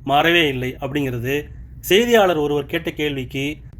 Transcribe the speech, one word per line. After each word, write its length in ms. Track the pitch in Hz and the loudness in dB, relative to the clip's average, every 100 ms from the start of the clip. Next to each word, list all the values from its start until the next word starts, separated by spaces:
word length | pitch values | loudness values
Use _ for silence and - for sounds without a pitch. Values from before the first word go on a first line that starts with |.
| 131 | 0
மாறவே 420 | 143 160 170 151 | 2 4 4 2
இல்லை 280 | 127 127 127 | 0 -6 -6
அப்படிங்கிறது 640 | 135 147 139 120 120 147 - - - - | -6 -4 -4 -4 -4 -4 -6 -14 -18 -12
செய்தியாளர் 580 | - 185 240 226 190 160 | 2 2 6 4 4 2
ஒருவர் 280 | 147 147 139 | 0 0 -2
கேட்ட 260 | 165 165 | -6 -6
கேள்விக்கு 680 | 156 151 135 123 135 139 151 - | -4 -4 -4 -6 -6 -6 -6 -14